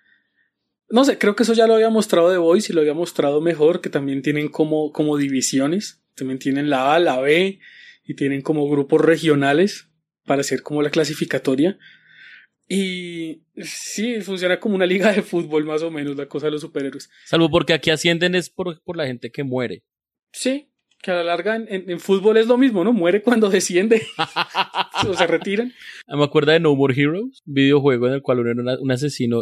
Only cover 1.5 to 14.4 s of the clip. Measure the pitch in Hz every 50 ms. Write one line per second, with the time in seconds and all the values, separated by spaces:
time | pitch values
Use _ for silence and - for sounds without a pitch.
1.5 | 226 226 226 226 226 220 220 226 220 220 208 - - 175 165 180 185 180 165 165
2.5 | 175 214 208 - 180 160 151 151 143 165 175 170 - - 143 143 143 151 160 170
3.5 | 165 143 151 160 175 175 - - - 151 139 139 135 139 127 147 147 147 151 147
4.5 | - - 156 156 156 156 151 151 - - 151 151 147 143 139 139 135 127 123 -
5.5 | - 131 135 147 170 208 - - - _ _ _ _ - 139 131 131 131 - 139
6.5 | 135 139 147 147 139 127 131 139 151 170 175 165 127 131 135 143 156 170 190 196
7.5 | 196 - _ - - - - - - _ _ - 147 - 143 139 139 139 135 156
8.5 | 156 151 143 143 147 143 135 139 160 156 156 156 165 151 165 156 147 143 139 139
9.5 | 143 160 190 208 - - - _ _ _ _ _ _ _ _ - 139 139 135 -
10.5 | 131 127 - - 151 147 147 143 147 165 156 147 156 - 165 - - 131 - 139
11.5 | 131 127 151 185 208 - - - - _ _ _ _ - - - - - _ _
12.5 | _ _ _ _ 185 196 196 190 180 180 175 175 170 165 165 160 151 - _ _
13.5 | _ - 170 160 - - - - - - 214 247 240 214 180 190 190 175